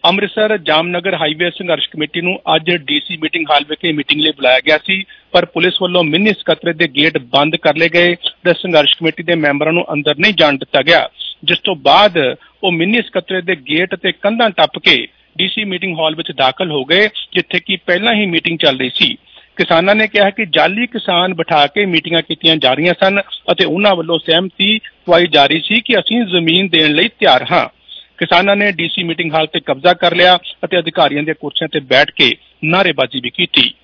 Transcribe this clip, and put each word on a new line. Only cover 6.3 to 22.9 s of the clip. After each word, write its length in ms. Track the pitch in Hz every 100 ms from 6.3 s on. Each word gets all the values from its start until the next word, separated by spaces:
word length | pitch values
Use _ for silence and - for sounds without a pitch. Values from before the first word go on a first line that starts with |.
| 196 - 156 170 160
ਦੇ 120 | 170
ਗੇਟ 300 | 131 160 156
ਬੰਦ 380 | 120 139 147 160
ਕਰ 200 | 156 147
ਲਏ 140 | 165
ਗਏ 260 | 170 175 175
ਤੇ 380 | - - 175
ਸੰਘਰਸ਼ 440 | 175 190 160 143 -
ਕਮੇਟੀ 260 | 160 -
ਦੇ 120 | 165 170
ਮੈਂਬਰਾਂ 380 | 151 143 151
ਨੂੰ 200 | 170 175
ਅੰਦਰ 220 | 151 147 147
ਨਹੀਂ 160 | 202
ਜਾਣ 240 | 170 156 135
ਦਿੱਤਾ 240 | - 143
ਗਿਆ, 280 | 135 165 120 - - -
ਜਿਸ 160 | 156 175
ਤੋਂ 160 | - 170
ਬਾਅਦ 600 | 135 165 208 175 131 - _ _
ਉਹ 80 | 190
ਮਿੰਨੀ 300 | 165 175 233
ਸਕੱਤਰੇਤ 420 | - 196 175 190
ਦੇ 120 | 175 170
ਗੇਟ 400 | 127 156 185 190
ਤੇ 160 | 185
ਕੰਧਾਂ 380 | - 202 226 226
ਟੱਪ 300 | 180 151 -
ਕੇ 280 | - 135 120 _ _ -
ਡੀ 100 | 190
ਸੀ 160 | -
ਮੀਟਿੰਗ 360 | 208 180 190 160
ਹਾਲ 160 | 160 156
ਵਿੱਚ 160 | 175
ਦਾਖਲ 400 | 143 131 - 185
ਹੋ 140 | 147 131
ਗਏ, 240 | 175 208 - -
ਜਿੱਥੇ 260 | 180 - 180
ਕਿ 180 | - 185 -
ਪਹਿਲਾਂ 280 | 226 226
ਹੀ 120 | 214 202
ਮੀਟਿੰਗ 340 | 165 170 165
ਚੱਲ 200 | 151 131
ਰਹੀ 120 | 131 -
ਸੀ। 220 | 147 123 _ - _ -
ਕਿਸਾਨਾਂ 400 | 175 165 185 214
ਨੇ 120 | 214
ਕਿਹਾ 220 | 208 196
ਕਿ 160 | 202 208
ਜਾਲੀ 420 | 156 156 208 240
ਕਿਸਾਨ 460 | 220 - 175 185
ਬਿਠਾ 340 | 170 165 151 143
ਕੇ 180 | - 202
ਮੀਟਿੰਗਾਂ 360 | 160 160 165
ਕੀਤੀਆਂ 340 | - 165 165 160
ਜਾ 180 | 131
ਰਹੀਆਂ 200 | 131 170